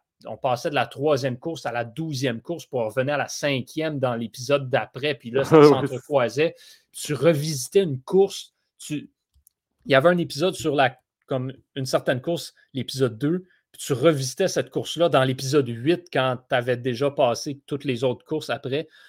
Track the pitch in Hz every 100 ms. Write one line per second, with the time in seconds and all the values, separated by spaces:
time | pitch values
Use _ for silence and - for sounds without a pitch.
0 | _ _ 113 110 131 123 170 143 117 123
1 | 147 139 131 123 165 160 127 117 117 110
2 | 160 135 135 113 - 165 - 127 110 131
3 | 131 143 117 - 147 135 117 156 156 147
4 | 127 117 113 - 123 143 131 113 110 127
5 | 143 139 117 127 135 156 147 135 131 123
6 | - 143 117 123 165 - - - _ -
7 | - 135 156 156 151 139 127 202 185 131
8 | - 185 196 - - _ _ _ - 151
9 | - _ _ _ _ _ _ _ - 135
10 | 160 175 147 139 180 - 160 147 127 -
11 | _ _ - 135 131 - _ 139 131 147
12 | - 127 127 156 - _ _ 135 120 131
13 | 127 110 143 180 180 _ _ - - 123
14 | 160 143 131 - 185 170 127 143 113 156
15 | 170 143 131 127 135 151 123 117 135 175
16 | - 143 131 123 - 127 123 120 127 117
17 | 143 143 127 113 156 139 - 143 143 117
18 | 127 120 - 156 147 117 123 139 160 -